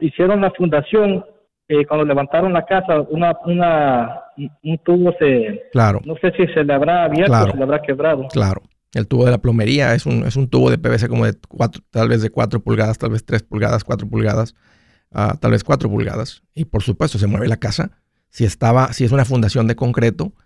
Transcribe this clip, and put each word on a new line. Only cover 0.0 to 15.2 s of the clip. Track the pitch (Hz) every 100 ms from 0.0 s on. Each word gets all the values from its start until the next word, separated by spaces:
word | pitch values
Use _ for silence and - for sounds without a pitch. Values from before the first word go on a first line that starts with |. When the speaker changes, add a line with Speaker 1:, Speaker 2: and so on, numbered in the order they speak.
Speaker 1:
hicieron | 160 - 185 208
la | 190
fundación, | 180 175 151 143 214 208 185 - _ _ _ -
eh, | 147 147
cuando | 151 151
levantaron | 139 143 160 190
la | 170 -
casa, | 190 185 156 147
una, | 156 170 165 170
una, | 175 170 160 143 123 113 - - - 143 _
un | 151 160 -
tubo | 180 180 170
se, | 147 123 110 104 -
Speaker 2:
Claro. | 123 107 98 151
Speaker 1:
no | 160
sé | 185 180
si | 175
se | 160
le | 147
habrá | 139 156 175 -
abierto | 151 196
Speaker 2:
Claro. | 117 104
Speaker 1:
o |
se | 135
le |
habrá | 135 147
quebrado. | 147 135 151 143 131
Speaker 2:
Claro. | 135 98 95 _ _ _
El | 123 104
tubo | 123 123
de |
la | 120
plomería | 123 113 107 143 127 117
es | 147
un, | 117 127
es | 135
un | 131
tubo | 127 127
de | 120
P | 139
V | 117
C | 117
como | 120 113
de | 101 -
cuatro, | - 117 - _
tal | 117 113
vez | 117
de | 110
cuatro | - 107 113
pulgadas, | 117 110 110 110
tal | 113
vez | 110 -
tres | 110
pulgadas, | - 107 107 117
cuatro | - 120 104
pulgadas, | 113 110 110 113 _ _ _ _ _ _
ah, | -